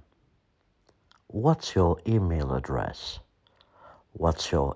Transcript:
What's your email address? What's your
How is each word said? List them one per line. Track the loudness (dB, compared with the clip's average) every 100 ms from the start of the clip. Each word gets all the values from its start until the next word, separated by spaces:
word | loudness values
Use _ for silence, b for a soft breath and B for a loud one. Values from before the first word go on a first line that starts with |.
| -20 _ _ _ _ _ _ _ _ _ _ _ -12
What's | -2 0 0 0 2
your | 4 2 2
email | 2 2 0 0
address? | -2 -4 -4 -4 -8 -12 -14 -16 _ _ b b b b b b
What's | -2 0 0 0
your | 0 0